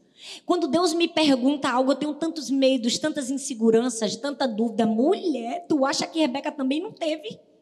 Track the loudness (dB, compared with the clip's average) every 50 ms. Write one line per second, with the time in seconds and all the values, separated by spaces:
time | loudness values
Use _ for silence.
0 | _ _ _ -20 -18 -18 -18 -8 -2 -2 0 0 0 0 2 2 2 2 2 2
1 | 0 0 2 2 4 4 4 4 4 2 0 0 0 0 2 2 2 2 2 0
2 | 0 -4 -4 -4 -4 -6 -6 -6 -4 -2 0 4 4 4 4 4 2 0 -2 0
3 | -2 -2 -2 -4 -4 -4 -4 -6 -6 -6 -4 0 4 4 4 4 4 2 -2 -2
4 | -4 -4 -4 -4 -6 -6 -4 -2 -2 -2 0 0 -2 -2 0 0 0 0 2 2
5 | 2 2 2 0 0 -2 -4 -4 -4 -6 -8 -6 -4 0 0 2 2 2 0 -2
6 | -4 -4 0 0 0 0 0 -2 -4 -6 -4 -2 -2 -2 0 -2 -4 -6 -8 -4
7 | -4 -4 -4 -4 -6 -10 -14 -14 -18 _ _ _